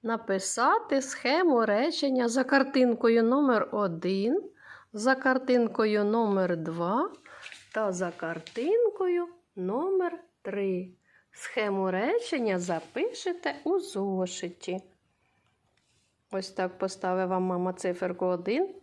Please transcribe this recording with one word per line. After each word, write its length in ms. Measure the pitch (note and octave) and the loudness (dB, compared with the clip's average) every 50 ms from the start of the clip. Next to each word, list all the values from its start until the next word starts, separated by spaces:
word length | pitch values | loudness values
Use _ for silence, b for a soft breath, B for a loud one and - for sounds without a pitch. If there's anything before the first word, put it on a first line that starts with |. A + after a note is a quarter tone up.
| - | -4
Написати 960 | A3+ A#3 A3 A3+ - F#3+ F#3+ F#3+ - - - A#3 C#4+ F#4 A4+ A#4 - D4 C4+ | -4 -4 -4 -2 -2 -2 -2 -2 -4 -2 2 2 4 4 2 2 0 0 0
схему 640 | C4 C4+ - - - B3 C#4 E4 F#4 E4+ C#4 A#3 A3+ | 0 -2 -10 -4 -2 0 2 4 4 4 4 4 4
речення 640 | G#3+ G3+ G#3 B3+ E4 E4+ - - C#4 C4 B3+ B3 A#3+ | 4 2 2 2 0 0 0 0 0 2 2 2 2
за 140 | A3+ C4 B3+ | 2 0 0
картинкою 800 | C4 C#4 C#4 C4+ C#4 - C#4 B3+ B3 A#3 A#3 - A#3 A3+ A#3 A3+ | 4 4 4 4 4 4 4 4 4 4 4 4 4 6 6 4
номер 460 | A3+ B3 C#4+ D4 C4+ A#3+ G#3+ - - | 4 4 4 4 4 4 2 2 0
один, 720 | - G#3+ G#3 F#3+ E3+ D#3+ F3 F3+ F#3+ F#3+ G3 A3+ C#4 G4 G#4 G4+ B B B B B B B B _ | -2 -2 -2 -2 -2 -2 -2 -2 0 0 0 0 0 0 -2 -6 B B B B B B B B _
за 220 | G#3+ G#3 B3+ C4 | -2 2 2 2
картинкою 880 | C4 C4+ C4+ B3+ C4 C4 B3+ B3 B3 A#3 A3+ A3+ - A3 A3 G#3 G#3+ G#3 | 4 2 2 2 2 2 4 4 4 4 2 2 0 2 2 4 2 2
номер 540 | G#3 G#3+ A#3 A#3 G#3+ G3 G3 F#3 F3+ F3 E3 | 2 2 2 2 2 2 2 2 2 0 0
два 540 | D#3+ D#3+ D#3+ E3+ E3+ F3 G3+ B3 D#4+ F#4+ - - B B B B B B B - - _ - | -2 -6 -4 -2 -2 0 0 0 0 -2 -4 -12 B B B B B B B -20 -20 _ -4
та 180 | A3 A3 G3+ | -2 -2 -2
за 200 | F#3 F3+ F#3 F3 | -2 -2 -4 -6
картинкою 1160 | E3 - - D#3+ E3+ E3+ D#3+ - - A#3 B3 D#4 G#4 A#4 A#4+ G#4+ G#4 - F#4+ F4+ F4 F4 F4 E4+ - - _ _ _ | -6 -6 -6 -6 -6 -8 -10 -10 -8 -4 -2 0 2 4 2 2 0 0 -2 0 0 0 -2 -4 -10 -20 _ _ _
номер 640 | G3+ F3+ F#3 G3+ B3+ D#4+ F#4+ G4 F#4+ F#4 F4 E4+ E4+ - _ _ _ | -6 -6 -4 -2 -2 -2 0 0 0 0 -2 -4 -8 -16 _ _ _
три. 480 | _ - F#3+ G3+ G3 G3 F#3+ F3+ F#3 F#3 F3+ _ b b b b b b | _ -6 -4 -2 -2 -2 -2 -2 -4 -8 -14 _ b b b b b b
Схему 600 | b - - - - B3+ G#3+ G#3 G3 G3 F#3+ F#3 | b -16 -14 -8 -4 -2 -2 0 0 0 0 0
речення 680 | F#3 F#3 G#3+ C#4 G4+ A#4 A#4 - - C#4+ A#3+ G#3+ F#3+ F3+ | 0 0 0 0 0 -2 -2 -2 -4 -2 0 0 0 -2
запишете 960 | F3 F3+ F3+ D#3+ - - - - F4+ A#4 A#4+ - - F#4+ F4 F4 - - - - - | -2 -2 -4 -4 -6 -8 -6 -4 -4 -4 -4 -6 -6 -6 -6 -4 -4 -6 -6 -4 -4
у 160 | D4+ F#4 G4 | -2 -2 -2
зошиті. 1000 | E4+ F4 - F#3+ G3 G3+ F#3+ F#3 F#3 F3+ F3+ - - F3 F3 _ - - F3+ F#3 F#3 - _ _ _ _ _ _ _ _ _ _ _ _ _ _ _ _ _ _ _ _ _ _ _ _ _ _ _ _ | -2 -4 -6 -6 -4 -4 -2 -2 -2 -4 -4 -8 -10 -10 -10 _ -8 -8 -8 -8 -8 -14 _ _ _ _ _ _ _ _ _ _ _ _ _ _ _ _ _ _ _ _ _ _ _ _ _ _ _ _
Ось 200 | - F#3+ F#3+ F#3+ | -8 -6 -6 -6
так 260 | - - F#3 F3+ F3+ - | -6 -4 -4 -4 -4 -4
поставить 520 | - F#3+ - - - F#3 F3+ F#3 F#3 F3+ | -6 -6 -4 -4 -2 -2 0 0 0 0
вам 140 | F#3+ F#3 F#3 | 0 0 0
мама 300 | F#3 F3+ F3 F3+ F#3 F#3 | 0 0 0 -2 -2 -4
циферку 520 | - - F#3+ F3+ F3 F#3 F3+ F3+ F3+ F#3 | -2 -4 -4 -2 -2 -4 -6 -4 -2 -2
один 500 | F3+ F3+ E3+ F3+ F#3+ A3 C#4+ F#4 G4 - - | 0 0 -2 -2 -2 0 0 0 -2 -4 -14